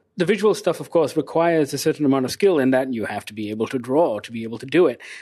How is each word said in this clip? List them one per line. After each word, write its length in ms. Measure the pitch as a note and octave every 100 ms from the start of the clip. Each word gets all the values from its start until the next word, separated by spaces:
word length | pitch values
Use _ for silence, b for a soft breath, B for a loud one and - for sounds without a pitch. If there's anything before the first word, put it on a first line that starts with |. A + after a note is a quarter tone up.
| _ -
The 80 | E3+
visual 280 | G#3 G#3+
stuff, 260 | F3+ F3+ D#3
of 120 | C#3+
course, 260 | E3+ C#3+ D#3
requires 560 | C#3 E3 E3+ E3 C#3+
a 60 | C#3+
certain 260 | D#3+ D3+ C#3+
amount 200 | C3+ B2+
of 60 |
skill 280 | - G3 D#3+
in 100 | B2+
that 240 | C3 C3
you 120 | A#2 G2+
have 200 | G#2 -
to 80 |
be 160 | G#2+ G#2
able 180 | G#2+ A2
to 100 | C3
draw 400 | A#2+ C#3 E3 G#2+
to 120 | -
be 120 | A#2
able 160 | A2+ A#2
to 60 | C3+
do 180 | D#3 E3
it. 160 | B2 B B